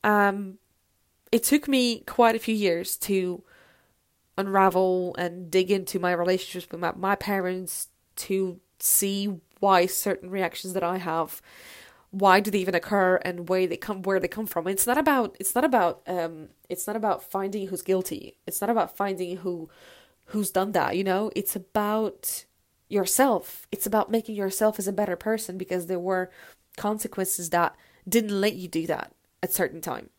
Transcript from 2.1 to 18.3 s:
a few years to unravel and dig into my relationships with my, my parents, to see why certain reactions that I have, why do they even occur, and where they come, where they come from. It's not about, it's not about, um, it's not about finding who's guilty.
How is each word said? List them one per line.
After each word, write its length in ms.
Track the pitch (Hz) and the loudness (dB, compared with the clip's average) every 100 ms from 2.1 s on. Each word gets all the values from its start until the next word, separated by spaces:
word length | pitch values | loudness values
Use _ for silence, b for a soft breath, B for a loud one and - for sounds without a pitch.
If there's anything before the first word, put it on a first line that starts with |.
| - 233 226 | 4 4 4
a 40 | |
few 160 | 226 220 | -2 0
years 420 | 202 170 190 - | 2 0 -2 -6
to 460 | - 196 180 180 b b b b b b _ _ _ - | 0 0 0 -6 b b b b b b _ _ _ -6
unravel 760 | 196 190 190 180 185 185 180 - | 0 4 6 6 4 2 0 -4
and 340 | 175 175 175 | -6 -6 0
dig 180 | 185 185 | 2 2
into 300 | 196 185 190 | 0 0 -2
my 120 | 175 | 0
relationships 600 | 175 175 185 - 180 - | 2 2 0 -2 -10 -10
with 80 | 165 | -4
my, 140 | 175 - | -4 -2
my 200 | 190 202 | 0 0
parents, 760 | 208 196 180 185 180 - - _ _ - | 0 0 0 -4 -8 -10 -10 _ _ -14
to 440 | - 190 190 175 _ _ | -4 -2 -2 -6 _ _
see 600 | - - 202 196 202 180 _ _ | 0 2 2 -2 -4 -6 _ _
why 260 | 202 185 180 | 4 6 4
certain 440 | - 208 190 185 | 0 -2 -4 -6
reactions 440 | 196 175 - 190 | -4 -4 -6 -6
that 100 | 185 | -2
I 140 | 175 185 | -2 -2
have, 440 | 175 165 160 - B B B B B B B | -2 -2 -4 -8 B B B B B B B
why 280 | 190 196 185 | 2 6 6
do 100 | 208 | 6
they 100 | 202 | 0
even 160 | 180 175 | 0 -2
occur, 420 | - 202 185 185 | 0 2 4 2
and 320 | 185 175 175 | 0 -6 -2
where 180 | 185 185 | 0 0
they 100 | 170 | -2
come, 240 | - 196 | -6 -6
where 180 | 190 190 | 0 0
they 80 | 180 | 0
come 200 | 208 214 | -4 -4
from. 200 | 170 170 | -4 -2
It's 200 | 196 240 | 0 2
not 100 | 262 | 2
about, 380 | 294 277 226 - | 4 2 2 -4
it's 140 | - | -2
not 100 | 240 | 0
about, 380 | 294 247 175 - - | 2 4 2 0 -6
um, 420 | 175 165 160 156 _ _ | -4 -4 -8 -18 _ _
it's 180 | 175 - | -8 -6
not 80 | 214 | -2
about 280 | 208 - | -2 -2
finding 440 | - 196 196 202 190 | -4 -4 -4 -4 -6
who's 140 | 185 | -6
guilty. 560 | - 190 185 - - | 0 0 0 -8 -12